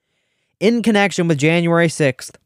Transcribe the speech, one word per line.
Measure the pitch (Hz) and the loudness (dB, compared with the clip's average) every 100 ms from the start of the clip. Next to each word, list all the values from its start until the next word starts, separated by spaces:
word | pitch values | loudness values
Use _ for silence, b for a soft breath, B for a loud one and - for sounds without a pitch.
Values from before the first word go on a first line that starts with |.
| _ _ _ _ _ - | _ _ _ _ _ -2
in | 190 233 | 0 0
connection | 226 208 202 170 170 | 0 2 0 0 -2
with | 151 | 0
January | 151 170 170 170 170 | 0 0 0 0 0
sixth | - 147 - - - | 0 -2 -4 -12 -20